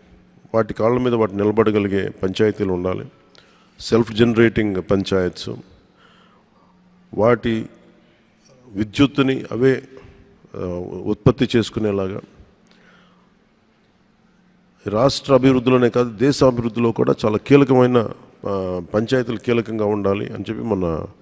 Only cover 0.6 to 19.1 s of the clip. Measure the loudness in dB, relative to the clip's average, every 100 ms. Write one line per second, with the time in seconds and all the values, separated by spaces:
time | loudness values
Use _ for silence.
0.6 | -2 0 0 2 0 0 0 0 0 2
1.6 | 2 2 0 -2 -4 -6 -6 0 0 0
2.6 | -4 -2 -4 -6 -10 -20 _ _ _ _
3.6 | _ _ -2 0 0 2 2 4 2 2
4.6 | -2 -4 -2 -2 0 -2 -2 -6 -12 -14
5.6 | -16 _ _ _ _ _ _ _ _ _
6.6 | _ _ _ _ _ 0 2 2 0 -4
7.6 | -6 -14 _ _ _ _ _ _ _ _
8.6 | -14 -8 -6 0 0 2 0 -2 -6 -2
9.6 | 0 0 -6 -20 -20 -20 -20 _ _ -10
10.6 | -8 -8 -10 -10 -8 0 0 2 0 0
11.6 | 0 -2 -2 -2 -4 -8 -14 -20 -20 _
12.6 | _ _ _ _ _ _ _ _ _ _
13.6 | _ _ _ _ _ _ _ _ _ _
14.6 | _ _ -6 0 2 0 2 4 4 4
15.6 | 4 4 4 2 -2 0 0 4 2 2
16.6 | -2 -2 -2 0 0 0 0 -2 4 4
17.6 | 6 4 4 2 -2 -6 -20 _ -8 -6
18.6 | -4 -6 -4 -4 0